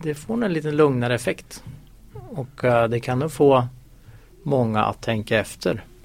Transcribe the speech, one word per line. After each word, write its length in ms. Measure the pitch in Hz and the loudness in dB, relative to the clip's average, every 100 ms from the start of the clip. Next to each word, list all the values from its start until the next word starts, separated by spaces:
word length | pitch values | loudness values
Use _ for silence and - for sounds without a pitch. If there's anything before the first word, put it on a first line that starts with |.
det 120 | 156 147 | -8 -8
får 280 | - 226 | -6 -4
en 100 | 220 | -2
lite 180 | 160 151 | -4 -2
lugnare 440 | 151 151 127 120 120 | 2 4 2 0 -2
effekt. 480 | - - - - - - - - - - - | -2 -6 -8 -20 -18 -20 -20 -20 -20 -20 -14
Och, 340 | 214 123 - | -10 -12 -2
eh, 240 | 127 120 117 | 2 4 4
det 120 | 120 | 0
kan 200 | 123 127 | -2 -4
nog 120 | 156 | -2
få 360 | - 143 131 123 - - - - - - - | 2 6 6 2 -6 -20 -20 -20 -20 -20 -12
många 400 | 147 139 113 110 | -2 0 2 2
att 180 | 107 101 | 0 0
tänka 380 | - 110 101 113 | -4 -4 0 0
efter. 440 | 98 - - 110 - - | -2 -4 -4 -4 -8 -20